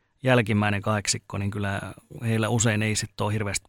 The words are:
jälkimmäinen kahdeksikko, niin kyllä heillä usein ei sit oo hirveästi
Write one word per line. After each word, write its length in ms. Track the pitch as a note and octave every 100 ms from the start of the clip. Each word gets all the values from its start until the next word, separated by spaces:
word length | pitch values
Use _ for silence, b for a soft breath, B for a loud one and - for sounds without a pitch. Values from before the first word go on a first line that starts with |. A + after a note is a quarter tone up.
| _ _
jälkimmäinen 580 | C3 B2 G#2+ G#2 G#2 G2+
kahdeksikko, 560 | G#2+ G#2 - A2 - G2
niin 140 | G2+
kyllä 300 | G#2 G2 G2 F#2+ - - -
heillä 260 | A#2 A2+ A2
usein 320 | A#2 A2+ G#2
ei 140 | A2 G#2
sit 260 | A2 -
oo 80 | G#2+
hirveästi 360 | G#2+ G2+ -